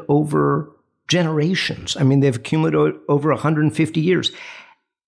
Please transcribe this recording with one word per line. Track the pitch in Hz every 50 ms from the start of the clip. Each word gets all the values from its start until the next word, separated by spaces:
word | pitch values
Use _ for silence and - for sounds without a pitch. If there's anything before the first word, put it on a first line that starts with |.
| - -
over | 143 151 151 147 151 151 143 143 143 151 147 - - _ _ _ _ _ _ -
generations. | 165 180 165 156 160 151 151 175 190 - - - 107 - - - - -
I |
mean, | 143 131 139 139
they've | 139 139 117
accumulated | 113 - - 160 156 160 160 156 151
o-, | 151 151 151 - - -
over | 147 143 143 156
a | 131 -
hundred | - 151 160 151 156 147 151
fifty | - 160 156 - 165
years. | 151 175 180 - - - - - - - - - - - _ _ _ _ _ _ _